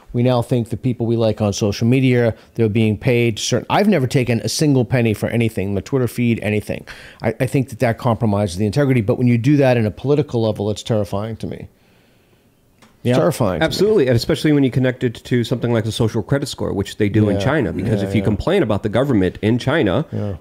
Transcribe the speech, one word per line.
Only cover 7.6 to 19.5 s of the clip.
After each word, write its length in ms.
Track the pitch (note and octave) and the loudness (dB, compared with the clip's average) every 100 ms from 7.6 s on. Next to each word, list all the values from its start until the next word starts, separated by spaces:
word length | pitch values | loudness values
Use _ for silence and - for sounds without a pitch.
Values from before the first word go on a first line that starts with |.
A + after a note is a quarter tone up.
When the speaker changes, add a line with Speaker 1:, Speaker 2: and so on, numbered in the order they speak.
| B2 | -2
Speaker 1:
that 100 | A2 | -2
that 180 | B2 A2 | -2 0
compromises 600 | B2+ A2 A2+ G2+ G#2 F2 | -2 0 0 0 -2 -2
the 100 | G#2+ | -2
integrity. 340 | C#3 C#3 B2+ | 0 2 2
But 160 | G#2 B2 | 0 0
when 100 | B2 | 2
you 100 | A#2+ | 2
do 200 | A#2 D3 | 4 4
that 200 | C3+ B2 | 4 4
in 80 | A2 | 0
a 40 | |
political 520 | - C3 D3 - A#2+ | -2 0 0 0 0
level, 260 | A2 G#2 G#2 | 0 0 -4
it's 140 | G#2 | -4
terrifying 540 | - A2 G2+ G2 A2 A2 | -2 -2 -2 -4 -6 -8
to 100 | E2 | -10
me. 220 | - - _ _ _ _ _ _ _ _ _ _ _ - _ | -10 -14 _ _ _ _ _ _ _ _ _ _ _ -20 _
It's 80 | A#2+ | 0
Speaker 2:
Yeah. 80 | B2+ | 2
Speaker 1:
terrifying 400 | E3+ C#3 G#2+ E2+ | 2 2 0 0
to 40 | |
me. 20 | D#3+ | -2
Speaker 3:
Absolutely, 420 | - G3 G#3+ B2+ | 2 2 4 4
and 80 | A#2 | 2
especially 360 | - D#3+ D#3 | 2 0 2
when 120 | D3 | 4
you 80 | C3+ | 2
connect 320 | B2 B2+ B2 | 2 0 0
it 100 | B2+ | -4
to 300 | A#2 - B2 | -4 -2 -2
something 280 | A#2 A#2+ A#2 | 0 -2 0
like 140 | A#2 A2 | 0 0
the 60 | |
social 320 | G#2 A2+ A2+ | 0 -2 -2
credit 240 | - C#3 - | -2 -2 -2
score, 260 | - F#2 | -6 -4
which 240 | F2+ G2 - | -4 -6 -2
they 100 | G#2 | 0
do 220 | G#2+ G#2+ | 2 2
in 80 | G2+ | 2
Speaker 1:
Yeah. 60 | |
Speaker 3:
China. 280 | F#2+ G#2 G2+ | 0 0 -2
Because 300 | E2 G2+ A2 | -2 -2 -2
Speaker 1:
Yeah, 80 | G2 | 0
Speaker 3:
if 60 | G#2 | 0
you 60 | |
Speaker 1:
yeah. 40 | G2 | 0
Speaker 3:
complain 380 | G#2 - A#2+ | -2 0 0
about 180 | A2 G2+ | 0 -2
the 80 | A2 | -2
government 480 | G#2 C#3+ A2+ F#2 - | -2 2 2 2 0
in 160 | G#2 | 0